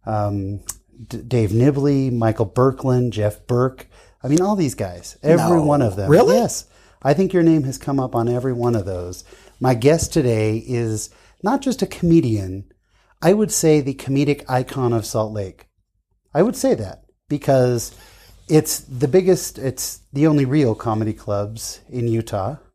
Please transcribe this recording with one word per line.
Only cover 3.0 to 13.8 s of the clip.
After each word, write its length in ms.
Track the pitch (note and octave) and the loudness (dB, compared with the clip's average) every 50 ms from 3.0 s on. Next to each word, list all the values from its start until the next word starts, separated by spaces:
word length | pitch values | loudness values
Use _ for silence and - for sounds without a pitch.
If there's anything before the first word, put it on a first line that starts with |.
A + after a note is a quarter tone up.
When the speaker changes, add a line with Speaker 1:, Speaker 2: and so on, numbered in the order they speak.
| B2 B2 | 0 0
Speaker 1:
Jeff 360 | G#2+ G#2+ G#2 G#2 - - _ | -2 -2 -2 -2 -2 -6 _
Burke. 400 | - B2 B2 B2+ C3 C3 - - _ _ - _ _ _ _ - | -2 0 0 0 0 -2 -8 -20 _ _ -20 _ _ _ _ -4
I 60 | C3 | -2
mean, 120 | C#3+ E3+ | 0 0
all 160 | F3+ G3 G#3+ | 2 0 0
these 180 | G3 E3+ C3 - | 0 -2 -2 -2
guys, 440 | - G#2+ F#2 F2+ F2 - - - _ - | -6 -8 -10 -10 -14 -18 -20 -20 _ 2
every 340 | D3 E3 E3+ E3 E3 F3 E3 | 2 4 4 4 2 2 2
Speaker 2:
No. 40 | D3+ | 2
Speaker 1:
one 180 | D3 C#3+ C#3+ C3 | 2 2 2 2
of 140 | A2 F#2 | 0 -2
them. 140 | G2 G2 - | -2 2 4
Speaker 2:
Really? 260 | D3 F#3 - G#4+ B4+ | 6 6 6 6 4
Speaker 1:
Yes. 300 | - A#3 - - - - _ _ _ _ _ _ _ - | 4 2 0 -4 -8 -12 _ _ _ _ _ _ _ 0
I 100 | C3+ D3 | 0 2
think 200 | D3 F#3+ F#3 F#3+ | 2 2 2 2
your 80 | F3+ E3 | 4 4
name 220 | E3 D#3+ D#3 C3+ | 6 4 4 2
has 120 | C3+ C3 | -2 -6
come 240 | - - - C#3 C#3 | -8 -6 -4 -2 -2
up 140 | C3 C3 - | -2 -2 -2
on 140 | A#2+ A2+ A#2+ | -2 -2 0
every 240 | B2 B2+ B2 C3+ B2 | -2 -2 -2 -4 -4
one 200 | A#2+ A#2+ A#2+ A#2 | 0 0 0 0
of 100 | A2 F#2 | 0 -2
those. 380 | F#2+ F#2+ F2+ F2+ F2+ F#2 - - - - - - - _ _ | -4 -6 -8 -8 -10 -12 -14 -18 -20 -20 -20 -20 -20 _ _
My 160 | C3 C3 C3 | 0 0 0
guest 380 | A#2+ A2 C#3+ D#3+ E3 - - - | 4 4 4 4 4 0 -2 0
today 460 | E3 C#3+ B2 A#2 A2 A2 A2 G#2+ A2+ A2+ | 0 2 2 2 2 0 0 -2 -4 -4
is 440 | B2+ B2+ A#2+ A#2+ A2 A2 G#2+ - - _ _ _ _ _ _ - | -4 -4 -2 -2 -2 -4 -6 -8 -10 _ _ _ _ _ _ -4
not 180 | G3+ C4 C4+ | -2 -2 -2
just 220 | C4+ C4+ A3+ - G3+ | -2 -4 -4 -4 -4
a 40 | |
comedian, 800 | F#3 - - - E3+ E3 E3 D#3+ B2 A2 G#2 F#2 F#2 F#2 G2 G2+ _ _ _ _ _ _ _ _ _ _ _ - | -6 -4 -4 2 4 4 4 4 2 -2 -4 -4 -6 -10 -12 -12 _ _ _ _ _ _ _ _ _ _ _ 2
I 100 | E3 G3 | 2 4
would 160 | G#3+ G#3+ F#3+ | 4 2 -2
say 300 | - - - D#3+ D3+ D3+ | -2 0 2 4 4 2